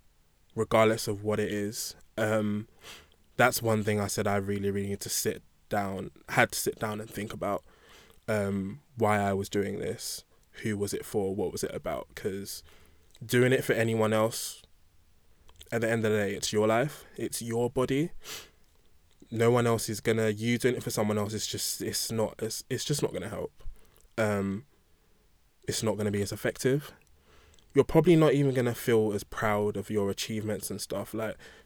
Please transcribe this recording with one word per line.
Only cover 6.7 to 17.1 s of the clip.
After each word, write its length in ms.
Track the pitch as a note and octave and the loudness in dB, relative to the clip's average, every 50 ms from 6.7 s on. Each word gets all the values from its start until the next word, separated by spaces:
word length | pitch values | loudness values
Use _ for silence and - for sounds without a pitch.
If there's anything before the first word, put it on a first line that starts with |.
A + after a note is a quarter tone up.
| - - | -4 -4
down 220 | A#2 A2 G#2+ G#2 | -6 -6 -6 -6
and 100 | G#2+ A2+ | -10 -10
think 220 | - - G#2 A2+ - | -8 -8 -8 -8 -6
about, 300 | G#2+ E2+ G2 G2 - - - - - - - - - - - - - - - | -4 -2 -2 -2 -2 -4 -10 -20 -20 -20 -20 -20 -20 -20 -20 -20 -14 -4 -2
um, 540 | A2 G#2 G2+ G2 G2 G2 F#2+ F#2+ F#2 - _ _ - A#2 | 0 0 0 0 -2 -2 -4 -4 -8 -12 _ _ -4 0
why 200 | A2+ G#2 G#2 G#2 | 2 2 4 4
I 120 | G2+ G2+ G2 | 2 2 2
was 140 | F#2+ G2+ - | 0 -2 -2
doing 320 | - G2+ G2 G2 G2+ - | 0 -2 0 0 -2 -6
this, 440 | - G2 G2+ - - - - - - _ _ _ _ _ - - - | -6 -6 -6 -6 -8 -10 -10 -10 -12 _ _ _ _ _ -16 -8 -4
who 120 | A2+ G#2+ G2 | -4 -2 -2
was 160 | G2+ G2+ - | -2 -4 -4
it 120 | - - | -6 -6
for, 280 | - - G#2+ G2 F#2+ F#2+ | -4 -2 -2 -2 -2 -2
what 180 | G#2 F#2+ E2+ E2+ | -2 -4 -4 -4
was 100 | - - | -4 -6
it 100 | - - | -6 -6
about? 360 | E2+ - F2 D2+ B1 - _ - | -6 -6 -6 -6 -6 -8 _ -14
'Cause 480 | - - G#2 F#2+ G2+ G2 - - - - - - - - - - - _ _ - - A2+ | -8 -6 -6 -6 -6 -8 -10 -12 -14 -16 -20 -20 -20 -20 -20 -20 -20 _ _ -20 -16 -8
doing 280 | A2+ B2+ B2 B2 B2+ C3 | 0 4 4 6 6 4
it 100 | B2+ - | 2 2
for 80 | - A#2+ | 2 2
anyone 380 | A2+ A2+ A#2 A2+ A2+ A2 G#2+ | 2 2 2 2 2 2 2
else, 500 | A2 A2 A2 A#2 - - - - - - - - - _ _ - _ - _ _ _ _ _ - - _ - - - - - - | 4 2 2 2 0 -4 -8 -8 -10 -14 -20 -20 -20 _ _ -20 _ -20 _ _ _ _ _ -20 -20 _ -20 -20 -20 -20 -12 -6
at 80 | - A#2 | -4 -2
the 80 | A2+ A2+ | 0 0
end 140 | A#2 A#2 A2 | 0 0 2
of 60 | G#2+ | 2
the 60 | G#2+ G#2+ | 2 2
day, 160 | G2+ G2 G2+ | 2 0 -2
it's 160 | - - - | -4 -4 0
your 160 | - G#2 G#2+ A2 | 2 2 4 4
life, 380 | A2 A#2 C3 D3 - - - - | 4 2 2 0 -4 -10 -18 -18